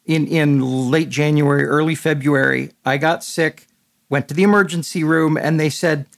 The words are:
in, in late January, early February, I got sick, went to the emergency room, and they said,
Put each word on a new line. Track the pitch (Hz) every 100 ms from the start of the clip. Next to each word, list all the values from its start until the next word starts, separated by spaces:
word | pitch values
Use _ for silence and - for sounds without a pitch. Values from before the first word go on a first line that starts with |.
| -
in, | 160 139
in | 160 147 139 131 131 123
late | 156 151
January, | 120 151 151 143 143 143
early | 147 156 156
February, | 160 147 139 139 135 131 139 -
I | 131 139
got | 156 -
sick, | - - 156 - _ _ _ _ -
went | 139 -
to |
the | 147
emergency | 202 208 180 170 151 -
room, | 156 160 160 156
and | 151 160
they | 156
said, | - 175 151 139